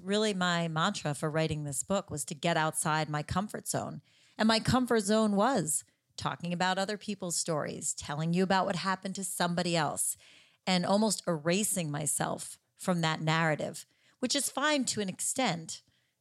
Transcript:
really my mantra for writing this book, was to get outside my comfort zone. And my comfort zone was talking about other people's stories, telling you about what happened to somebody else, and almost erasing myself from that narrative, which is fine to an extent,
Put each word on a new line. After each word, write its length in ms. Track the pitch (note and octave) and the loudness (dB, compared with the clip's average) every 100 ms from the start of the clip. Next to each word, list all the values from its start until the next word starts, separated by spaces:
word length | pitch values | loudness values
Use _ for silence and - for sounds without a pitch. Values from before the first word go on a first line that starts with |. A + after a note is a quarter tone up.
really 320 | F3+ G#3 A3 | -2 2 2
my 340 | F#3 F3+ E3+ E3+ | 2 2 2 0
mantra 460 | D#3 F#3 G3+ D3+ | 0 0 0 -4
for 160 | C#3+ D#3 | -2 0
writing 340 | D#3+ D#3+ D3+ | 0 0 -2
this 180 | D3 C3 | -4 -6
book, 280 | - G3 - | -2 -2 -2
was 160 | D3+ - | -8 -8
to 80 | |
get 240 | C#3+ F3 E3 | -2 0 2
outside 500 | D#3 - D#3+ D#3 D#3 | 2 0 0 0 0
my 140 | D3+ | -2
comfort 440 | D3+ - G#3+ - - | -2 -4 -4 -8 -4
zone. 360 | - C3 D#3 - _ _ - | -4 -4 -8 -16 _ _ 0
And 100 | A3 | 2
my 140 | A3 | 4
comfort 400 | - B3+ B3 A3+ | 4 2 4 2
zone 340 | F#3+ A3 A3 | 4 4 4
was 480 | G3 A3+ B3+ D3+ - - _ _ - | 4 4 2 0 -2 -6 _ _ -6
talking 360 | D3 C#3 E3+ | -6 -4 -4
about 260 | F3 F#3 F#3 | 0 0 0
other 200 | G3 G#3 | -2 -4
people's 380 | - G3 F3+ - | -6 -6 -4 -4
stories, 580 | - D3+ - - - | -2 -2 -2 -4 -6
telling 400 | - - D3 E3 | -6 -6 -2 0
you 80 | E3+ | 2
about 240 | F#3+ F#3+ F3 | 4 4 2
what 100 | E3 | -2
happened 380 | F#3+ F#3 G3 | -2 -4 -4
to 100 | F#3+ | -8
somebody 520 | F#3+ - F3 F3 F3 E3+ | -8 -2 0 0 0 2
else, 400 | D3 - - - - - _ _ - | 0 0 -4 -4 -14 -20 _ _ 0
and 180 | F3+ | 2
almost 380 | F3 G3+ A3 - - | 4 4 4 0 -2
erasing 640 | D#3+ D#3 F#3 G#3+ F#3+ D#3 | 0 0 0 0 -2 -2
myself 680 | D3 D3+ - E3 D#3+ - - _ _ | -2 -2 -2 -2 -4 -8 -16 _ _
from 240 | - F3 | -2 2
that 220 | D#3+ D#3+ | 2 2
narrative, 640 | D#3 D#3+ E3 D3 - - - _ _ _ | 2 4 4 0 -4 -8 -16 _ _ _
which 180 | B3+ C#4+ | -2 0
is 140 | - | -2
fine 340 | - D4+ D4 | 0 2 2
to 160 | A#3+ A3 | 2 -2
an 80 | G3 | -4
extent, 720 | - - - A#3+ E3 D#3+ - - _ _ _ | -4 -4 0 0 0 -6 -14 -16 _ _ _